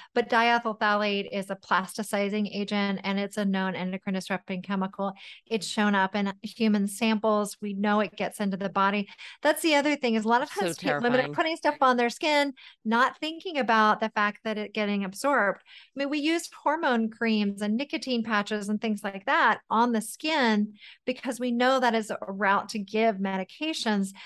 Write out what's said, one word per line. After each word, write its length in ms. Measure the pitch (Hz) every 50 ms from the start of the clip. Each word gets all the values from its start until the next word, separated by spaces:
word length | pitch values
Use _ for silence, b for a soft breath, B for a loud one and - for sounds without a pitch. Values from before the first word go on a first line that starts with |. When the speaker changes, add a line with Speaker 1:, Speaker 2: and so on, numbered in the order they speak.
| B B B
Speaker 1:
but 120 | 247 233 240
diethyl 520 | 247 226 233 233 233 240 233 233 214 208
phthalate 500 | 226 208 208 208 214 208 202 202 196 -
is 200 | - 202 190 196
a 40 | 196
plasticizing 960 | 190 - - 202 180 190 185 - - 214 - - 202 202 202 196 214 208 196
agent, 480 | - 202 208 202 208 208 202 202 196 185 -
and 160 | 196 196 196
it's 180 | 202 202 - 214
a 80 | 208
known 300 | 196 190 190 190 190 180
endocrine 400 | 135 180 185 185 185 - - 190
disrupting 480 | 190 180 - 196 180 - - 196 180 185
chemical. 500 | - 202 190 190 190 196 - 196 196 190 B B B B B B
It's 220 | B 226 220 170 -
shown 260 | - - 208 208 202
up 220 | 196 190 190 -
in 180 | 208 202 196 196 -
human 460 | - 214 - - 226 220 208 208 196 202
samples. 720 | 202 - 233 220 220 214 214 220 214 208 208 202 - -
We 120 | - 208 202
know 260 | 196 202 208 208 214
it 160 | 214 190 -
gets 240 | - 214 - - -
into 180 | 214 196 190 180
the 100 | 196 196
body. 400 | 180 196 196 196 202 208 202 - B B B B B B B
That's 180 | 294 311 302
the 140 | - 330 302
other 200 | 285 277 302 294
thing, 200 | 277 - 240 226
is 100 | 226 214
a 20 | 220
lot 140 | 233 247
of 80 | 285 294
Speaker 2:
So 120 | - 381
Speaker 1:
times 160 | - - - -
people, 260 | - 294 - - 233
women 160 | 240 247 254
are 80 | 254 -
Speaker 2:
terrifying. 80 | -
Speaker 1:
putting 200 | - 330 320 330
stuff 200 | 320 - 302 294 -
on 160 | 277 262 254 240
their 120 | 240 240
skin, 440 | 226 - - 311 302 294 285 285 269 B B B B B -
not 360 | 220 220 233 254 254 - -
thinking 380 | - 311 320 330 - 381 330 285
about 420 | 247 208 233 220 214 214 208 208
the 100 | 226 220
fact 300 | - 220 208 208 202 - -
that 140 | 226 214 208
it 160 | 214 202 208
getting 300 | 220 214 202 202 202 196
absorbed. 580 | 190 196 - - 277 294 254 208 196 - - _
I 360 | _ - - - _ - 262
mean, 100 | 277 285
we 100 | 294 302
use 300 | 277 311 330 339 330 - - - -
hormone 460 | 302 294 330 339 285 247 233 226 220
creams 520 | 220 - 233 226 220 214 208 202 202 196
and 140 | 208 208 214
nicotine 480 | 233 285 285 - 311 - 269 254 233 220
patches 460 | 220 226 208 202 - 220 208 202 202
and 100 | 214 214
things 220 | - 226 214 208 -
like 220 | 202 196 196 -
that 340 | - 285 330 294 240 208 - - -
on 220 | 202 214 233 247
the 100 | 233 220
skin 720 | 214 - - - - 311 320 302 254 226 214 208 208 208 208 B B B B B B
because 340 | - 254 254 - 247 240 220
we 120 | 240 247
know 280 | 240 240 247 254 269 262
that 140 | 247 240 220
is 180 | 226 214 214
a 60 | 202 - - 208
route 380 | 196 196 208 196 196 196 - 208
to 100 | - 220
give 380 | 196 196 - 214 226 226 214 190
medications. 960 | 196 196 190 190 190 - - - 302 311 320 311 - 233 214 202 196 190 196 B B